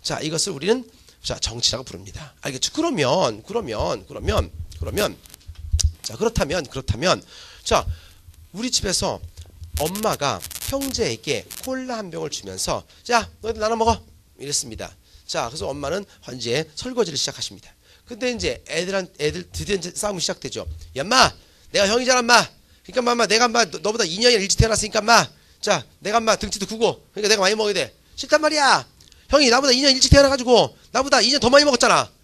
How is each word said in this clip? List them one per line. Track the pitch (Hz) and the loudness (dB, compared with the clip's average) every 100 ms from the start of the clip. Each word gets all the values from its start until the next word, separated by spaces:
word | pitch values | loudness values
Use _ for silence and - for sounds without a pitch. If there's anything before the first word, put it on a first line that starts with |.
자, | - 151 | -6 -6
이것을 | 156 156 - | -4 -4 -4
우리는, | 139 170 247 240 _ - _ | -4 0 -2 -2 _ -20 _
자, | - 123 | -10 -6
정치라고 | - 117 - 123 | -6 -2 -2 -2
부릅니다. | 131 90 98 - 143 _ | -10 -14 -14 -16 -18 _
알겠죠? | 139 131 - | -10 -6 -6
그러면, | - 339 226 127 185 135 104 - | -2 -2 0 2 2 0 -4 -8
그러면, | 226 165 107 165 123 - | -8 -6 -4 -4 -6 -10
그러면, | 131 135 208 92 - - - | -8 -2 -2 -2 -10 -14 -10
그러면, | - 92 180 95 - - - - - - - - | -6 -2 -4 -6 -20 -20 -20 -16 -4 0 0 -4
자, | - 110 | -14 -4
그렇다면, | 220 220 156 175 135 | -2 0 -2 -4 -6
그렇다면, | 135 - 107 175 120 - - - - | -10 -6 -2 0 0 -2 -20 -20 -14
자, | - 214 - - - - - - - | 0 0 0 -10 -14 -20 -20 -20 -18
우리 | 180 247 | -8 -4
집에서 | - 208 170 190 98 - - - - - 98 | -2 -2 -2 -2 -4 -10 -18 -20 -18 -8 -4
엄마가 | 156 202 214 143 139 101 - - - | -4 -2 -4 -2 -4 -4 -8 -12 -8
형제에게 | 277 277 - 180 113 - 117 - - | -6 -6 -4 -4 -4 -6 -6 -6 -14
콜라 | - 262 254 233 | -8 -8 -8 -10
한 | 190 | -10
병을 | 160 156 | -10 -10
주면서 | - 98 92 - 117 - - | -10 -12 -8 -6 -6 -8 -18
"자, | - 240 - - | -2 -2 -2 -10
너희들 | 214 220 | -10 -4
나눠 | 214 226 | -4 0
먹어." | 226 220 - - _ _ | 2 0 -6 -20 _ _
이랬습니다. | 135 143 120 104 87 - _ - - | -6 -6 -6 -12 -14 -16 _ -20 -8
자, | 165 120 | -6 -6
그래서 | 151 190 | -6 -8
엄마는 | 143 143 185 202 - - | -6 -6 -6 -8 -18 -16
이제 | 123 117 123 151 | -10 -4 -2 -4
설거지를 | - 247 247 220 135 | -10 -6 -4 -2 -2
시작하십니다. | - - - 95 - _ _ _ _ | -6 -6 -12 -12 -20 _ _ _ _
근데 | 233 247 | -6 -4
이제 | 233 170 117 - | -2 -4 -6 -6
애들한-, | 160 180 190 180 - | -6 -4 -4 -6 -4
애들 | 151 160 175 | -4 -4 -10
드디어 | - 160 202 | -10 -4 -4
이제 | 170 | -4
싸움이 | - 208 185 | -6 -6 -4
시작되죠. | - - 131 110 87 - - 127 | -4 -6 -8 -10 -10 -14 -12 -8
"야, | |
엄마, | 170 254 175 - _ _ - | 2 4 4 2 _ _ -4
내가 | 180 196 | 2 2
형이잖아, | 233 254 254 | 2 2 2
엄마! | 233 233 175 _ _ _ | 6 4 4 _ _ _
그러니까, | - 254 240 | -6 -2 0
엄마, | 240 202 | 2 2
내가, | 220 | 4
엄마, | 240 233 196 | 4 2 0
너-, | 175 | -2
너보다 | 175 220 | -4 -2
이 | 185 180 | -4 2
년 | 247 | 2
일찍 | 226 190 - | 2 0 2
태어났으니까, | 220 208 214 220 | 2 2 0 0
엄마! | 208 226 160 _ _ _ | 6 6 6 _ _ _
자, | - 175 - _ | -2 -2 -2 _
내가, | 185 226 | 0 0
엄마, | 220 196 | 2 0
등치도 | 208 185 196 | -2 -6 -6
크고, | 220 220 123 _ | 0 0 0 _
그러니까 | 196 208 | -4 0
내가 | 214 | 2
많이 | 190 | 2
먹어야 | 214 208 | 2 0
돼." | 185 123 _ _ - | -2 -4 _ _ -14
"싫단 | 277 302 | 2 2
말이야! | 302 302 269 175 127 _ - - _ | 4 2 4 2 0 _ -20 -20 _
형이 | 277 269 | 4 6
나보다 | 240 277 | 4 4
이 | 247 | 4
년 | 285 | 4
일찍 | 262 - | 4 6
태어나가지고 | 277 277 269 240 226 143 - - | 8 8 2 4 4 4 -2 -6
나보다 | 247 269 254 | -4 2 2
이 | 220 | 2
년 | 277 | 2
더 | 220 | 6
많이 | 277 294 | 6 6
먹었잖아. | 247 233 160 117 _ | 4 4 4 2 _